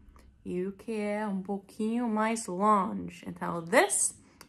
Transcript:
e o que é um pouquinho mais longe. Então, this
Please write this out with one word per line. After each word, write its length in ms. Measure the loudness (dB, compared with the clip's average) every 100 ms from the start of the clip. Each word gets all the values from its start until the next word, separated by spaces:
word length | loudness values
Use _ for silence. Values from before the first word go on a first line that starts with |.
| -20 -20 -20 -16
e 220 | -6 -4 -4
o 60 |
que 260 | -6 -8 -4
é 260 | -2 -2 -2
um 120 | -4
pouquinho 680 | -4 -6 -6 -4 -2 0 0
mais 360 | 2 2 0 -4
longe. 760 | 2 4 4 2 -4 -8 -10
Então, 400 | -12 -6 -4 -4
this 560 | 4 4 6 2 -2 -4 -20 -20